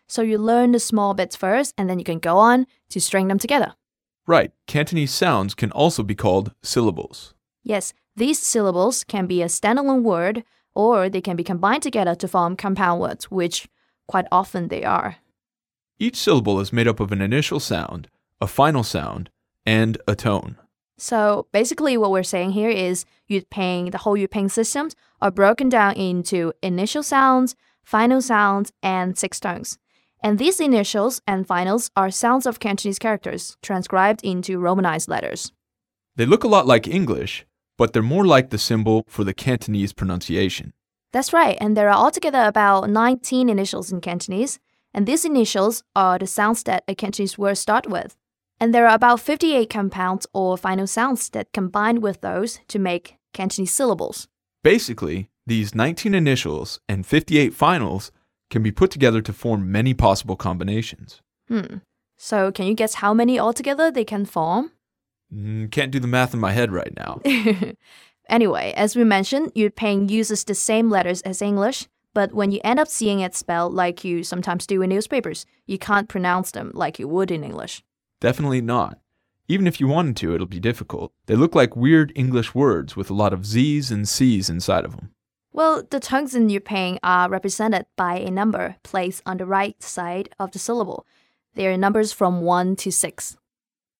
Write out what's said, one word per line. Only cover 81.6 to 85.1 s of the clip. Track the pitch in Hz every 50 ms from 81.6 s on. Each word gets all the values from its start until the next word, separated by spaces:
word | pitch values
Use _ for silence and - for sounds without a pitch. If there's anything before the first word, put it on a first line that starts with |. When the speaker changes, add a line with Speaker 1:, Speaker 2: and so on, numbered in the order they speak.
| - - -
Speaker 2:
weird | 120 123 139 160 160 156 147 -
English | - 127 131 127 120 113 - -
words | 123 143 135 101 82 69 71 -
with | 98 95 -
a | 98
lot | 101 104 98 95
of | 90 98
Z's | 104 107 117 131 151 147 147 139 127
and | 117 104 104 104
C's | - - 135 127 113 98 95 -
inside | 82 87 - - 95 82 -
of | - -
them. | - - -